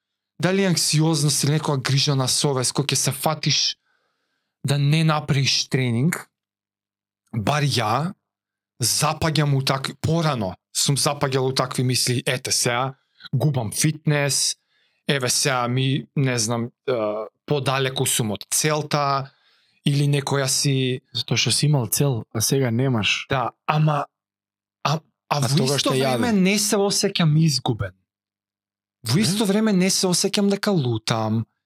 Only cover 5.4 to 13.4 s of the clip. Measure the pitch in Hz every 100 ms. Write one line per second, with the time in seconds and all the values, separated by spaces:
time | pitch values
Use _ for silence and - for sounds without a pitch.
5.4 | 135 - - 131 127 117 156 - - _
6.4 | _ _ _ _ _ _ _ _ _ 120
7.4 | 98 147 143 120 110 120 175 - _ _
8.4 | _ _ _ - 113 - 151 160 165 156
9.4 | 147 135 135 135 135 - - 165 156 127
10.4 | 95 90 _ - - 139 156 143 143 135
11.4 | 131 135 131 - 127 123 - 120 - 127
12.4 | 104 - 123 120 135 - _ _ - 131